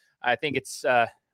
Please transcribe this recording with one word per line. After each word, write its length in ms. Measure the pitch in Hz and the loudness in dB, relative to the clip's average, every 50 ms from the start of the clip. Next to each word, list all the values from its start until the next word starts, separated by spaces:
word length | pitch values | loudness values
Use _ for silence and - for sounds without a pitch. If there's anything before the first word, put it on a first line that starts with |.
| _ _ _ _ - | _ _ _ _ -2
I 120 | 123 120 | -2 -2
think 220 | - - 151 135 | 0 -2 -4 -4
it's, 260 | - - - - - - | -4 -6 -8 -12 -4 0
uh, 220 | 143 127 120 117 110 - _ _ _ | 2 4 4 2 2 -2 _ _ _